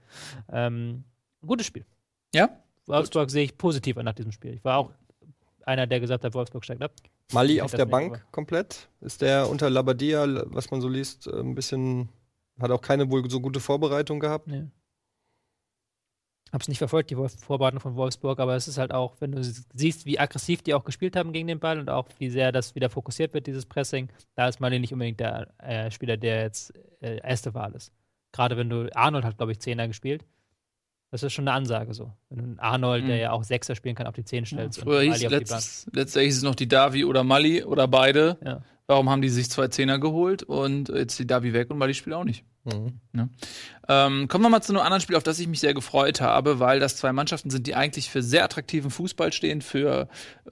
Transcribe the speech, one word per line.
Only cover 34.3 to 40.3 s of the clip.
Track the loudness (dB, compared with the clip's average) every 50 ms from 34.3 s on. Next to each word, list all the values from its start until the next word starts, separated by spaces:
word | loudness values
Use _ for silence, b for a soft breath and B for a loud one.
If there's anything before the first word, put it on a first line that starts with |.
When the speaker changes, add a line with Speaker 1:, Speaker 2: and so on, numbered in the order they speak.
| -6 -6
Speaker 2:
Ja, | -6
Speaker 1:
stellst | -6 -6 -6 -6 -6 -8 -6
und | 0
Speaker 2:
früher | 2 4 4
Speaker 1:
Mali | 4
Speaker 2:
hieß | 4 4
Speaker 1:
auf | 2
die | 2 2
Bank. | 2 2
Speaker 2:
letztes, | 0 0 -4 -4 -6 -8 -10 -14 -12 -6
letztes | -2 -2 -2 0 4
Jahr | 4 4
hieß | 4 4 2
es |
noch | 2 0 0
die | 0 2 4
Davi | 6 6 6 6 4 2 2
oder | 2 4 4
Mali | 6 6 6 6 6 6 4 2
oder | 0 0 2 4 4
beide. | 6 6 8 8 8 8 6 6 4 2 0 -6
Speaker 1:
Ja. | -10 -10 -10 b b b b b 4
Speaker 2:
Warum | 4 6 6 4
haben | 4 4
die | 2 2
sich | 2 2 0 0
zwei | 0 0 0 0
Zehner | 2 0 2 2 2 2
geholt | 2 0 2 2 2 2